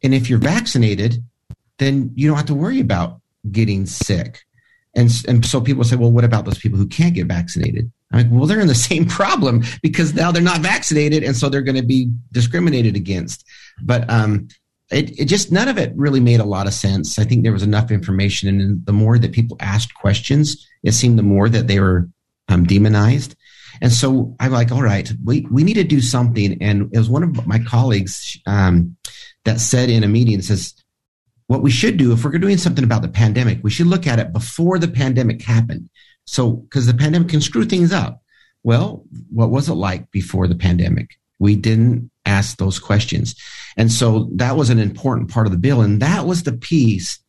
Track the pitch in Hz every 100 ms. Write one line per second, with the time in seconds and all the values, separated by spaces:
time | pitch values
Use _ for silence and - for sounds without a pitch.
0 | 135 135 120 120 135 208 233 131 113 98
1 | 110 117 120 _ _ - _ _ 135 139
2 | 123 117 147 147 151 143 180 269 - 92
3 | 85 - _ _ 104 98 107 98 98 -
4 | - 92 - - _ _ _ _ _ -
5 | 120 120 - 123 117 135 120 131 117 123
6 | 117 117 120 113 98 98 104 98 101 -
7 | 170 175 80 170 170 - 113 117 117 _
8 | _ 113 120 120 151 214 190 120 - 165
9 | 170 - 202 330 143 120 117 - 156 -
10 | 160 160 170 170 175 170 170 220 - 151
11 | 147 156 120 120 139 139 135 131 123 131
12 | 123 120 - 120 120 170 175 131 113 101
13 | 90 92 87 - _ - - - - 123
14 | 117 113 110 104 - _ _ _ _ 127
15 | - - 147 202 - 170 247 214 117 117
16 | 143 135 120 120 101 95 98 95 98 95
17 | 80 - 107 120 113 98 101 104 110 107
18 | 92 95 98 - 101 98 98 95 87 104
19 | 110 120 117 - 117 - 98 104 - -
20 | 101 101 - 139 151 - _ _ - 117
21 | 123 117 101 98 107 113 120 98 95 90
22 | 87 _ _ _ - 90 87 98 107 107
23 | 107 143 - - _ - - - 127 117
24 | 135 131 120 - 131 127 117 120 110 98
25 | 85 110 - 135 - 123 170 220 175 147
26 | 120 123 120 117 101 87 98 101 101 113
27 | 113 139 170 123 120 117 117 120 131 101
28 | 92 - - - - 101 95 87 85 -
29 | - - - _ - 113 - 127 123 113
30 | 104 110 120 101 90 98 - _ _ _
31 | _ _ _ _ _ 135 139 117 220 202
32 | 127 117 143 160 196 196 175 123 123 113
33 | 85 - 110 107 120 98 104 - 175 185
34 | 165 117 - - - - 170 185 170 120
35 | 131 127 117 113 - 117 113 - - _
36 | _ _ - - 123 117 - 143 120 120
37 | 151 170 170 151 147 233 226 190 170 185
38 | - 120 _ _ _ _ 117 117 196 -
39 | _ - - 113 113 131 151 80 95 92
40 | - 101 - 95 90 87 92 87 87 -
41 | - _ _ _ 101 104 110 110 117 120
42 | 120 _ - 98 98 - 95 92 - 104
43 | - - - - - - - - 113 117
44 | 120 110 117 90 123 147 127 117 104 -
45 | 139 120 117 120 110 90 131 135 104 104
46 | 135 196 151 175 170 120 - 165 117 95
47 | 87 -